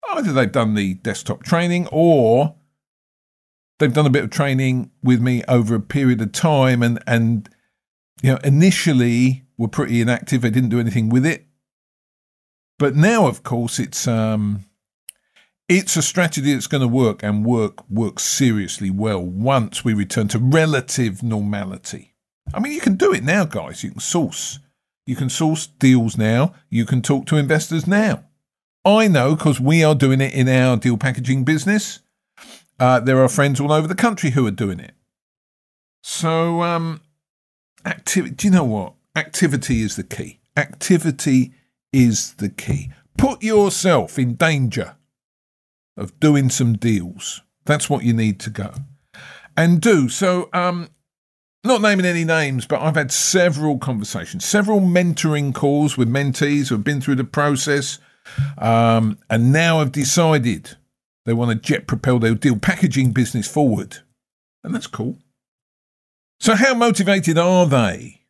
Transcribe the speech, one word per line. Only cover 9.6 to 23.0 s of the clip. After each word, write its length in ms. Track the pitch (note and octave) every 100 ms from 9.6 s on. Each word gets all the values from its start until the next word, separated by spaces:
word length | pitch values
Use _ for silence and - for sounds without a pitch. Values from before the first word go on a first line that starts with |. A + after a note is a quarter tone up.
| A2+
pretty 320 | - D3 A#2
inactive. 420 | A#2 A#2+ - C3
They 80 | A#2
didn't 200 | A2+ B2+
do 100 | A#2+
anything 300 | A#2 G#2+ A2
with 160 | A#2+ C#3+
it. 200 | E3 _ _ _ _ _ _ _ _ _ _ _ _ _ _
But 180 | C#3 C3+
now, 320 | F3+ A#3 E3
of 160 | G#2
course, 340 | - A#2+ A#2 -
it's, 300 | B2 - -
um, 560 | A2+ A2 A2 G#2 G2 F#2+ _ _ _ - - _ _ _ _ _
it's 280 | F#3 G3 E3
a 60 |
strategy 520 | D3+ - E3+ D3+ C#3
that's 120 | C#3 -
gonna 220 | D3 B2+
work 340 | B2 A#2+ G2+
and 240 | G#2 G#2 A2
work, 420 | A#2+ G#2 - -
work 300 | G2 A2+ -
seriously 680 | - - C3+ G#2+ F2+ - G2+
well 320 | F#2+ G#2+ G2
once 640 | F2+ F2+ A#2+ C3+ A2 - B2
we 80 |
return 340 | G#2+ G2 - G#2+
to 100 | A2+
relative 840 | B2 D#3 D#3 C#3+ B2 - A#2 F#2+
normality. 920 | A#2+ G#2+ G#2 G2+ G2 F#2+ - - - _ _ _ -
I 80 | -
mean, 140 | C4
you 80 | D4+
can 140 | -
do 180 | F#3+